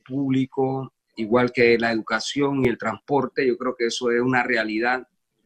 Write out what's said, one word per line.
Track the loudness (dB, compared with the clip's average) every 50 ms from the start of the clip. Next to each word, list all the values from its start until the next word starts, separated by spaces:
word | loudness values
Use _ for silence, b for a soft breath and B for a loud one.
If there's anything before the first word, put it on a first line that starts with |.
| -10
público, | -8 -6 -4 -2 0 0 0 0 -2 -2 -2 -2 -2 -2 -4 -6 -10 -14 _ _ _ _
igual | -8 -2 0 2 2 2 2
que | 2 4 4 4 4 4
la | 2 0
educación | -2 -2 -2 -2 -4 -4 -4 -4 -2 0 0 0 2 2 2
y | 0
el | 0 -2
transporte, | -4 -6 -6 -8 _ -2 0 0 0 0 -2 0 0 0
yo | 0 0
creo | -2 -4 -4
que | -2 -2 -2
eso | -2 -2 -2 0
es | 0 2
una | 2 2 2 2 2
realidad | 2 0 0 0 -2 -2 -2 0 0 -2 -4 -6 -10 _ _ _ _ _ _ _